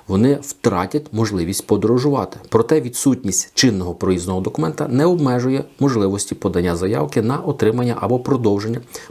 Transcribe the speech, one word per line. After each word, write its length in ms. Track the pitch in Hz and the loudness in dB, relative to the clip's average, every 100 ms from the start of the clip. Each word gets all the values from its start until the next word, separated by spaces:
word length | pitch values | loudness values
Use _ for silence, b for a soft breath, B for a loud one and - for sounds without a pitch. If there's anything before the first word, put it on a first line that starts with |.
| B | B
вони 320 | 95 127 139 | 2 2 2
втратять 640 | - - - 92 95 151 151 | -4 -2 0 0 0 -4 -4
можливість 560 | 107 110 98 82 98 - | -2 -2 -2 -2 -4 0
подорожувати. 720 | 98 107 127 143 135 95 - - | 2 2 2 2 0 -4 -8 0
Проте 320 | 113 113 156 | 0 2 0
відсутність 720 | 123 - 139 127 101 90 - | 0 -2 0 0 0 -4 -4
чинного 420 | - 131 98 87 85 | 0 2 2 -4 -2
проїзного 460 | 95 92 87 92 | 0 0 -2 -4
документа 460 | 92 - 160 151 151 | -4 -4 -4 -4 -2
не 180 | 127 165 | 2 4
обмежує 580 | 175 135 123 127 135 - - | 4 2 2 0 -2 -4 0
можливості 560 | 143 117 98 101 - - | 0 2 2 0 -4 -4
подання 400 | 101 87 87 85 | -2 0 0 0
заявки 460 | 92 127 147 127 | 0 0 -2 0
на 160 | 110 147 | 0 -2
отримання 600 | 180 - 107 120 120 - | -4 0 0 2 0 -2
або 200 | 101 123 | 0 0
продовження 600 | 123 139 110 101 107 117 - B B | 0 0 2 0 -2 -6 -8 B B